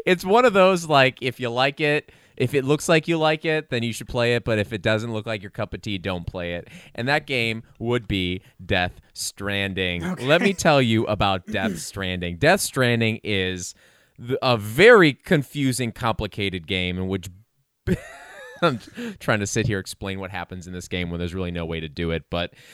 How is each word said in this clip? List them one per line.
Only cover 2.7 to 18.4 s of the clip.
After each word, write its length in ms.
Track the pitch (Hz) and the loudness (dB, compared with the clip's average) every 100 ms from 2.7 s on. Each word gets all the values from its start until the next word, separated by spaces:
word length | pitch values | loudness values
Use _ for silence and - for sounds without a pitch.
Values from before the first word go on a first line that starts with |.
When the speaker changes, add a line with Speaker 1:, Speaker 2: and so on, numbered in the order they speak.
| 151 - | 0 4
Speaker 1:
like 180 | 160 156 | 2 2
you 100 | 165 | 0
like 280 | 156 156 160 | 2 0 0
it, 240 | 156 - | -2 -2
then 140 | 123 | -4
you 100 | 117 | -4
should 140 | 110 120 | -6 -6
play 280 | 127 117 120 | 0 2 2
it. 80 | |
But 160 | 127 110 | 2 0
if 140 | 104 | 0
it 80 | 110 | -2
doesn't 300 | 110 110 117 | 0 0 0
look 120 | 110 107 | -6 -6
like 160 | 110 | -8
your 100 | 98 | -8
cup 220 | - 107 | -8 -8
of 80 | 98 | -8
tea, 160 | 110 98 | -6 -6
don't 280 | 95 90 85 | -4 -6 -6
play 280 | 92 87 87 | -8 -6 -6
it. 140 | - 175 - - | -10 -18 -16 -8
And 120 | 123 | -2
that 200 | 147 147 | -2 -2
game 360 | 131 113 113 - - | -2 -2 -4 -10 -10
would 280 | 117 120 104 | -2 -2 0
be 340 | 101 90 90 - - 90 | -2 0 -4 -8 -14 -2
Death 340 | 95 90 - - | 0 0 -4 -20
Stranding. 880 | - - - 101 101 98 92 92 87 | -12 -10 -8 -4 -2 -2 -2 -2 -2
Speaker 2:
Okay. 220 | 85 175 123 | -4 -4 0
Speaker 1:
Let 160 | 165 | 2
me 120 | 202 | 2
tell 280 | 196 170 143 | 2 2 4
you 240 | 127 110 113 | 4 2 0
about 400 | 101 101 95 90 | 0 0 -2 -4
Death 300 | 101 98 85 | -4 -4 -6
Speaker 2:
<clears throat> 20 | |
Speaker 1:
Stranding. 580 | - - 92 92 87 85 | -10 -8 -6 -4 -6 0
Death 220 | 147 196 | 2 4
Stranding 580 | - - 123 117 113 110 | 2 0 2 2 0 -2
is 500 | - 101 92 92 87 - _ _ _ - | -2 -2 -2 -4 -10 -14 _ _ _ -14
the, 180 | 120 135 127 | -6 -2 0
a 120 | 120 | 0
very 560 | 104 113 208 233 165 | 0 6 10 10 8
confusing, 800 | 127 - 160 131 147 135 127 120 | 4 0 0 0 0 0 0 -2
complicated 760 | - 120 110 104 - 98 90 78 | -2 -2 -2 -4 -2 -4 -4 -4
game 300 | 92 90 90 | -2 -2 -2
in 100 | 92 | -2
which 200 | 95 92 92 _ _ _ _ - | -4 -6 -18 _ _ _ _ -4
<laughs> 760 | 185 - - - - | -4 -4 -20 -20 -20